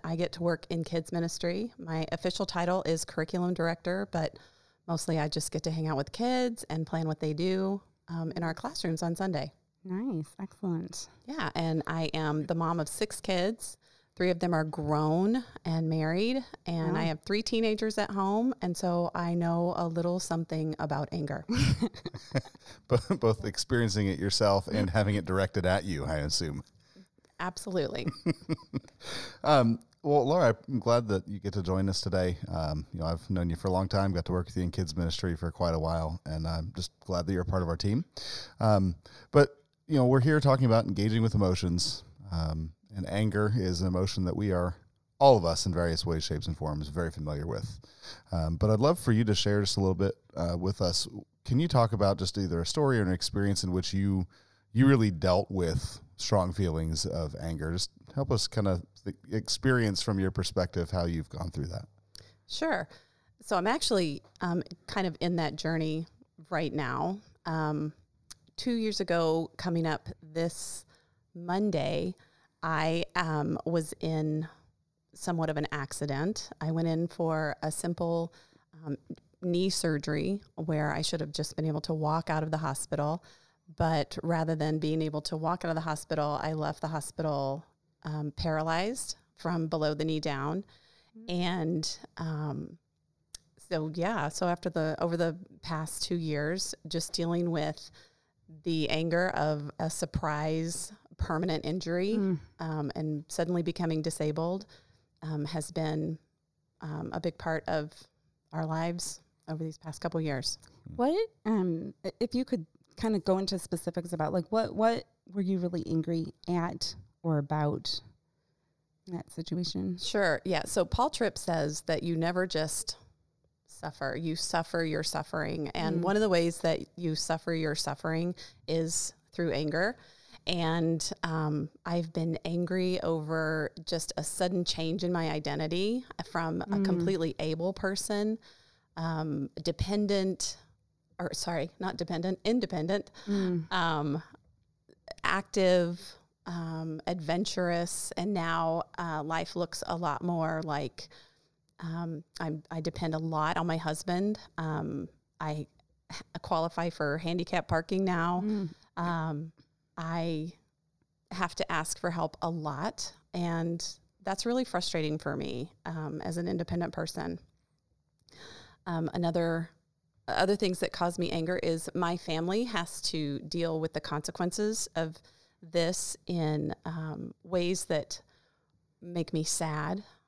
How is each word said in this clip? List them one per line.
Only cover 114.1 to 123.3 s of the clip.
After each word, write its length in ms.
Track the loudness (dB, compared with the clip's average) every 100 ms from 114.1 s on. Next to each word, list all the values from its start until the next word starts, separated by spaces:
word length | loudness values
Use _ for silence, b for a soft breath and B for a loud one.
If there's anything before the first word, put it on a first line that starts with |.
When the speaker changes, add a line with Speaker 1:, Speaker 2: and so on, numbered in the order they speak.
Speaker 2:
about, 200 | -2 0
like, 180 | 0 0
what, 220 | 0 0 2
what 300 | 2 2 -4 _ -10
were 100 | -4
you 180 | 0 0
really 260 | 0 -2 0
angry 460 | 0 2 0 -2 -6 -2
at 480 | 0 0 -4 -8 -8 -16 _
or 140 | 0 0
about 640 | 0 0 0 0 -2 -4 -8 -20 _ _ _ _ _ _ _ _ -10
in 80 | -10
that 160 | -8
situation? 640 | -10 -6 -4 -4 -4 -4 -4
Speaker 1:
Sure. 440 | -2 2 2 2
Yeah. 200 | 0 -2 0
So 180 | 0 2
Paul 260 | 2 0
Tripp 260 | 0 -2 -2
says 440 | -2 0 0 -2
that 200 | -2 -2
you 140 | 0 0
never 300 | 0 0 0
just 500 | -2 -2 -4 -6 -10 -14 _ _